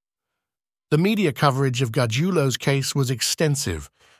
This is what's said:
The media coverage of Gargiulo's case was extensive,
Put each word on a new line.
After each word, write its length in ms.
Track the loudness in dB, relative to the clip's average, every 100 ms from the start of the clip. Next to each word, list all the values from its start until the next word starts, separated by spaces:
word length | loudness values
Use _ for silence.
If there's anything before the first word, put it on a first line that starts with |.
| _ _ _ _ _ _ _ _ _
The 80 | 2
media 340 | 2 2 0
coverage 480 | 2 0 2 0 0
of 100 | -2
Gargiulo's 680 | 0 0 0 0 2 0 0
case 360 | 0 0 0
was 160 | -2 -2
extensive, 800 | -2 -4 0 0 0 -2 -6 -10 _ _ _